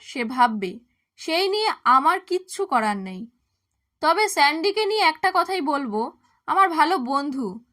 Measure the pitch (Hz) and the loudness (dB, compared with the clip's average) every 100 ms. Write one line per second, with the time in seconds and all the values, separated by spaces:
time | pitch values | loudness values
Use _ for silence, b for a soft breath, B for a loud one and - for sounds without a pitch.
0 | - 269 226 254 240 220 185 202 - _ | -6 -6 -4 2 2 2 -8 -10 -18 _
1 | _ - - 330 381 415 427 - - 262 | _ -14 -4 -2 0 0 -2 0 4 4
2 | 294 359 359 359 370 - 381 247 214 208 | 4 0 -2 -6 -4 -8 -2 0 0 -2
3 | 190 185 233 _ _ _ _ _ _ _ | -8 -12 -14 _ _ _ _ _ _ _
4 | 311 339 427 359 285 311 381 403 427 427 | 0 2 0 2 2 2 -2 0 0 2
5 | 359 311 381 359 359 381 285 285 262 208 | 2 2 0 0 0 -2 -2 -2 -2 -4
6 | 247 - _ _ - 339 392 320 302 370 | -6 -8 _ _ -2 2 2 4 2 0
7 | 247 277 285 269 214 208 - | 0 -2 -2 -4 -6 -8 -16